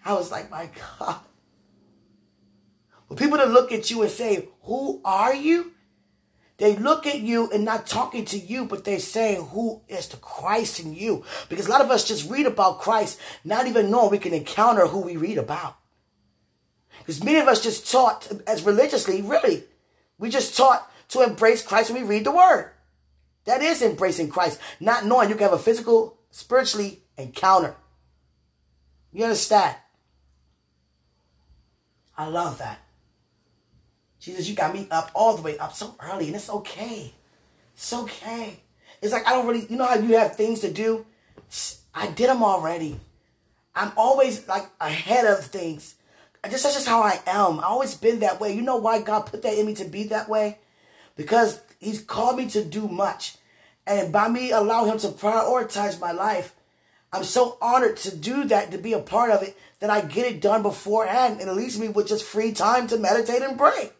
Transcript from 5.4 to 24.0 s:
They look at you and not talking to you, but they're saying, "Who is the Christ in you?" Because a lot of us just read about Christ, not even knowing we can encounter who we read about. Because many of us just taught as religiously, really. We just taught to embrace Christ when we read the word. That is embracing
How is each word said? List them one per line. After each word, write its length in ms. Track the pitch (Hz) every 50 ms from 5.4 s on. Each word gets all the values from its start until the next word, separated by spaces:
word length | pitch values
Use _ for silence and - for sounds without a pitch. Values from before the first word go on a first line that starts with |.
| 285 311 339 349 349 - _ _ _ _ _ _ _ _ _ _ _ _ _ _ _ _ _ -
They 180 | 202 214 208
look 300 | 202 220 285 311 302 -
at 140 | 294 285 294
you 300 | 214 240 233 233 226 -
and 140 | 208 208 208
not 220 | 220 220 220 -
talking 380 | - - 214 254 - - 240 -
to 120 | - - 208
you, 260 | 170 175 233 262 240
but 200 | 202 196 - -
they're 160 | 208 202 170
saying, 480 | - - - 220 226 214 196 180 160 127
"Who 340 | 170 208 233 226 220 - _ _
is 200 | 202 180 - -
the 80 | - 123
Christ 600 | - - - - 143 180 208 226 226 - - -
in 160 | 165 156 156
you?" 300 | 170 202 226 185 120 - - - - - -
Because 180 | 180 175 196
a 40 | 180
lot 100 | 233 277
of 100 | 269 226
us 160 | 262 247 -
just 240 | - 220 156 147 165
read 160 | 240 277 294
about 340 | 247 - 208 190 185 - -
Christ, 380 | - 185 226 220 202 - - - - - - - _
not 220 | 156 208 233 254
even 240 | 254 226 233 202 196
knowing 200 | 220 247 226 196
we 80 | 202 196
can 140 | - 180
encounter 540 | 165 165 - - - - 214 240 226 208 180
who 140 | 160 160 196
we 160 | 180 175 175
read 200 | 160 156 190 214
about. 400 | 151 120 - 147 175 165 135 - _ _ _ _ _ _ _ _ _ _ _ _ _ _ _ _ _ _ _ _ _ _ _ - -
Because 240 | - - 160 139 160
many 140 | 262 311 320
of 100 | 285 269
us 140 | 233 214
just 280 | - 226 - - - -
taught 400 | - 254 254 226 - - - - 208 - -
as 160 | - 220 170
religiously, 580 | 160 208 202 214 277 294 294 254 - 196 185 196
really. 440 | 202 208 285 330 - - 165 143 - _ _ _ _ _ _ _ _ _ _ _
We 120 | 202 226
just 260 | 240 269 - - -
taught 340 | - 262 269 240 - - - - - _ _
to 140 | - 254
embrace 400 | 254 233 180 - 220 226 240 226
Christ 280 | - - 196 220 226 226
when 120 | 233 254
we 60 | 247 196
read 160 | 208 214 214
the 60 | -
word. 420 | 294 349 359 370 302 - - - _ _ _ _ _ _ _ _ _ _ _ _ _ _ _
That 160 | 208 247 269
is 220 | 294 320 330 -
embracing 480 | 247 220 - -